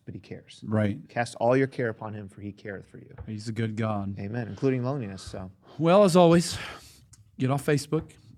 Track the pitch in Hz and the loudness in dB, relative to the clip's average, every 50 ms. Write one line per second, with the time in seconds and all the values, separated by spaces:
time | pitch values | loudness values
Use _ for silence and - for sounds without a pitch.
0 | _ - - 98 - - 98 92 - - - - - - 110 110 107 101 101 - | _ -16 -16 -16 -16 -16 -18 -18 -18 -20 -20 -16 -6 -2 0 0 0 0 -2 -4
1 | - - - 120 120 120 - - 113 117 131 135 135 131 - - 127 113 107 - | -10 -8 -4 -4 -4 -4 -4 -2 2 2 2 2 2 0 -2 -4 -4 -4 -6 -8
2 | 110 110 107 107 104 95 - - 101 104 98 - - 107 98 92 - _ - - | -10 -12 -12 -12 -14 -14 -16 -14 -12 -12 -12 -12 -12 -12 -12 -12 -14 _ -20 -20
3 | - - - - - 117 110 104 107 117 110 113 113 110 107 107 113 110 107 101 | -20 -20 -20 -16 -14 -12 -12 -10 -8 -8 -6 -4 -4 -4 -4 -4 -4 -4 -4 -4
4 | 98 98 98 98 101 101 113 123 117 101 101 - 135 135 131 127 120 127 143 143 | -6 -6 -8 -8 -8 -8 -8 -8 -8 -8 -6 -2 -2 0 0 0 -2 -4 -6 -6
5 | 113 98 95 92 - - - 101 92 95 - _ _ - - - 160 165 180 208 | -8 -10 -12 -12 -14 -14 -12 -12 -12 -14 -16 _ _ -16 -6 0 4 6 6 8
6 | 208 185 156 185 175 165 170 175 170 - - - - - - - - - - - | 8 8 8 8 8 8 8 6 4 2 -4 -8 -10 -12 -14 -16 -20 -20 -20 -20
7 | _ _ - - _ _ _ - 131 127 139 139 - - 151 139 - - 151 156 | _ _ -20 -20 _ _ _ -4 -2 0 0 0 0 0 0 0 0 -2 -4 -4
8 | 160 - - - - - - | -4 -6 -14 -20 -20 -20 -20